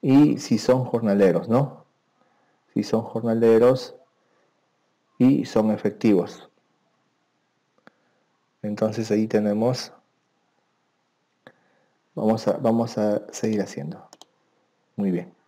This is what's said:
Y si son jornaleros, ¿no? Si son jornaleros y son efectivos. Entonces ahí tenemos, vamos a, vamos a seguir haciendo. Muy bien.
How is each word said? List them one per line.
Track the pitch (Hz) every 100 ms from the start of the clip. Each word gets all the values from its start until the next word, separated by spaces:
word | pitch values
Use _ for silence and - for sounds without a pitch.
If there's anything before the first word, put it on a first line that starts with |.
Y | - 135 147 -
si | - 113
son | - 127 127
jornaleros, | 117 110 101 98 82 85
¿no? | 117 143 - _ _ _ _ _ _ _ _ _
Si | -
son | 104 113
jornaleros | 110 113 117 113 117 113 120 131 - - _ _ _ _ _ _ _ _ _ _ _ _
y | 127 139 -
son | - 110
efectivos. | 104 104 - 113 98 85 - - _ _ _ _ _ _ _ _ _ _ _ _ _ _ _ _ _ _ _ _ _
Entonces | 107 107 110 110 110
ahí | 107 110
tenemos, | 107 107 104 117 131 - - _ _ _ _ _ _ _ _ _ _ _ _ _ _ - _ _ _ _ _ _ -
vamos | 107 113 -
a, | -
vamos | 117 113 113 113
a | 107 104 -
seguir | - 113 107
haciendo. | 95 - 151 170 - - - _ _ _ _ _ _ -
Muy | 101
bien. | 180 - _